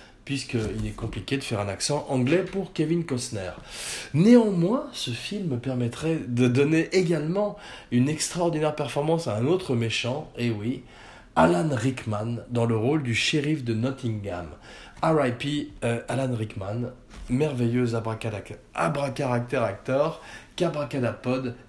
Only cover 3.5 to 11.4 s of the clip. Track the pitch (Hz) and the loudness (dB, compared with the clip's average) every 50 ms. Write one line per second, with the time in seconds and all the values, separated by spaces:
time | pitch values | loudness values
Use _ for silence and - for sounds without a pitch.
3.5 | 87 - - - - - - - - - - - - 143 180 226 240 240 226 208 | -10 -12 -14 -14 -12 -10 -10 -8 -8 -10 -8 0 4 6 10 10 10 10 10 8
4.5 | 185 170 165 185 233 294 311 277 - - - 135 117 - - - 196 214 196 160 | 4 4 2 4 2 0 -2 -4 -8 -8 -6 -6 -6 -6 -6 -6 -6 -4 -2 -2
5.5 | 127 120 - 135 127 123 123 113 - - 151 160 165 156 - 123 120 120 127 123 | -2 -2 -2 -2 -2 0 -2 -2 -2 -2 -2 -2 -2 -2 -2 0 2 4 4 6
6.5 | 120 139 143 151 160 160 160 - - 190 185 160 175 151 151 156 180 202 208 202 | 6 4 4 4 4 2 2 2 2 2 4 4 2 0 0 0 0 0 0 0
7.5 | - - - - - - - - 120 123 127 143 156 151 - - - 175 175 170 | -2 -6 -14 -16 -16 -16 -6 0 2 4 4 4 2 -2 -4 -4 -2 0 0 2
8.5 | 156 151 156 151 151 - 147 123 - 143 147 156 165 165 165 123 104 110 120 143 | 2 2 0 0 0 0 -4 -2 0 0 2 2 2 0 0 0 -2 0 2 2
9.5 | 185 185 - - 127 117 113 113 110 - - 117 131 151 156 - - - 120 120 | 2 2 2 0 0 0 0 0 -2 -2 -2 -2 -4 -6 -8 -10 -6 -2 -2 0
10.5 | 110 101 101 120 139 139 - - - - - - - - - - - - | 0 -2 -2 -4 -4 -6 -8 -16 -20 -20 -20 -20 -20 -20 -12 -2 2 4